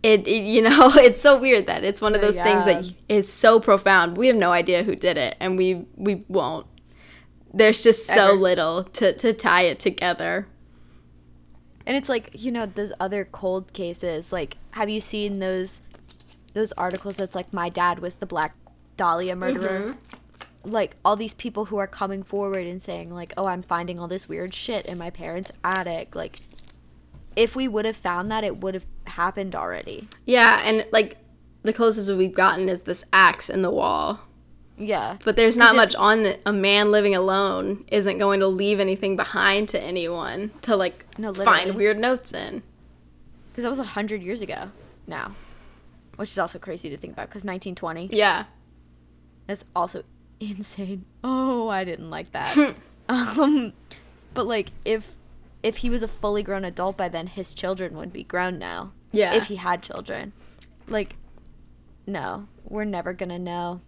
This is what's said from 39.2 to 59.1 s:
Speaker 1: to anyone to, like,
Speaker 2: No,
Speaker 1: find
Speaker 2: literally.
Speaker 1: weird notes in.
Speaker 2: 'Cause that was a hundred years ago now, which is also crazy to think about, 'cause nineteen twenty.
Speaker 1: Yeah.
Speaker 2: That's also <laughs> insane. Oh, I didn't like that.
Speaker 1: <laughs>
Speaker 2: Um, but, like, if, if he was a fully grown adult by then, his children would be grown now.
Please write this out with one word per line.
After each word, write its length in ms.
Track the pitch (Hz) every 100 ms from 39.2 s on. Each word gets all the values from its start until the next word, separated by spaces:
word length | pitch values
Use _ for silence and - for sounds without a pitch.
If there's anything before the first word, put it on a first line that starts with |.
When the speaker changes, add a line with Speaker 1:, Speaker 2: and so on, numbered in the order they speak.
| 196 - 196 202 214
Speaker 1:
to 100 | -
anyone 720 | 143 180 165 170 - 147 214 -
to, 120 | - 208
like, 280 | 180 180 - -
Speaker 2:
No, 140 | 214
Speaker 1:
find 320 | 196 208 170 190
Speaker 2:
literally. 100 | 202
Speaker 1:
weird 220 | 208 214
notes 340 | 240 254 -
in. 280 | - - - - _ - _ _ _ - - -
Speaker 2:
'Cause 80 | -
that 80 | 240
was 80 | 269
a 60 |
hundred 360 | 233 208 208 214
years 180 | 175 233
ago 280 | 196 - 190 - - - -
now, 260 | 156 - - - - - - - - _ -
which 140 | 202
is 80 | 196
also 180 | 170 -
crazy 300 | - 175 165
to 60 | 139
think 160 | 175
about, 180 | - -
'cause 140 | 208
nineteen 300 | 196 185 190 180
twenty. 320 | 170 160 185
Speaker 1:
Yeah. 340 | 208 208 165 - _ _ _ _ _ _ _ _ _ -
Speaker 2:
That's 180 | 202 - 180
also 260 | 175 170 - -
<laughs> 180 | _ _
insane. 640 | 214 196 208 - 190 196 - _
Oh, 460 | 247 262 262 247 226
I 160 | 196
didn't 260 | 185 165 160
like 220 | 160 175
that. 240 | - - 294
Speaker 1:
<laughs> 520 | 277 - - - -
Speaker 2:
Um, 640 | 247 233 220 285 294 233 - - - - _ _
but, 120 | - 226
like, 260 | 226 - -
if, 300 | - 220 214 - - - - -
if 160 | 214 226
he 120 | 240
was 120 | 240
a 60 | 220
fully 340 | - 208 208
grown 220 | 190 196
adult 320 | 185 170 185 190
by 120 | 180
then, 200 | 165 175
his 260 | 196 185
children 420 | - 185 190 180 156
would 160 | 175
be 120 | 180
grown 340 | - 180 185 180
now. 320 | 90 85 190 - _